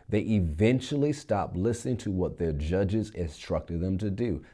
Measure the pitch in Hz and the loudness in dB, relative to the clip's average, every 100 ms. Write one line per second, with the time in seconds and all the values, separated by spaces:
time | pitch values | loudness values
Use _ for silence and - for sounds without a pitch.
0 | - 104 92 107 85 73 107 127 - 147 | -2 0 2 4 2 4 4 4 0 0
1 | 147 143 - 101 85 87 104 117 131 120 | 0 0 0 0 0 0 0 0 -2 -4
2 | - 92 85 - 85 73 76 92 98 110 | -2 0 0 0 -2 0 0 0 2 0
3 | 107 - 85 73 - 85 - 85 90 95 | -2 -4 -6 -6 -4 -4 -2 -4 -2 0
4 | 107 95 120 78 - | -2 -2 -2 -2 -6